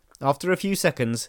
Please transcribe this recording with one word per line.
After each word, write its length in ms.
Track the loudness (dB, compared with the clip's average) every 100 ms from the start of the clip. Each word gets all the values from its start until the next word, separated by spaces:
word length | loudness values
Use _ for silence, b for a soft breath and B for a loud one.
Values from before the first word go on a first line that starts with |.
| _ -6
After 320 | -2 0 0
a 60 | 0
few 180 | 0
seconds, 540 | 2 0 2 -2 -2